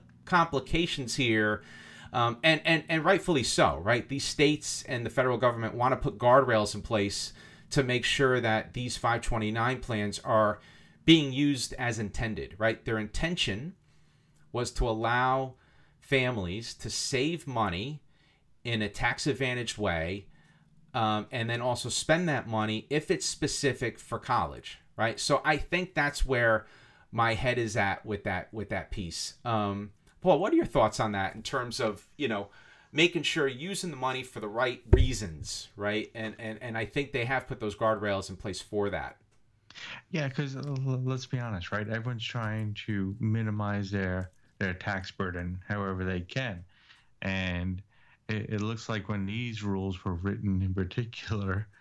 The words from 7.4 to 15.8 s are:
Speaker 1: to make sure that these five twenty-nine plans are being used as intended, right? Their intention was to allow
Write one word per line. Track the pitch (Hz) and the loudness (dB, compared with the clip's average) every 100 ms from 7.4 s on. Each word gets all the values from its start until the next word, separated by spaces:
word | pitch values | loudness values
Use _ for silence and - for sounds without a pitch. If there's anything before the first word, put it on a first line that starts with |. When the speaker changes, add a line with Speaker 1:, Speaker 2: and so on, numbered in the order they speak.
| - - - | -20 -20 -2
Speaker 1:
to | - | 2
make | 127 123 | 2 2
sure | - - 135 127 | 0 4 4 4
that | 113 110 - | 2 0 -2
these | 127 123 - | -6 -6 -2
five | 120 117 | 0 2
twenty-nine | - 113 107 113 120 127 | 0 0 0 0 0 -2
plans | 123 110 104 101 | -2 -2 -2 -4
are | - 113 107 104 - - - - | 2 4 4 2 -8 -20 -20 2
being | - 160 139 | 8 8 6
used | 131 143 135 - - | 2 2 2 -2 -4
as | 123 110 | -4 -2
intended, | 104 - 113 104 67 92 | -4 -4 -4 -4 -8 0
right? | 110 113 | 0 0
Their | - 110 | -2 -2
intention | 104 - 160 180 - 101 151 - _ - _ _ _ _ - | -2 -2 0 0 -2 -2 -6 -14 _ -20 _ _ _ _ -8
was | - 123 | -4 -4
to | - 123 | 0 0
allow | 110 113 123 127 131 131 - _ - | 2 2 4 4 2 0 -8 _ -20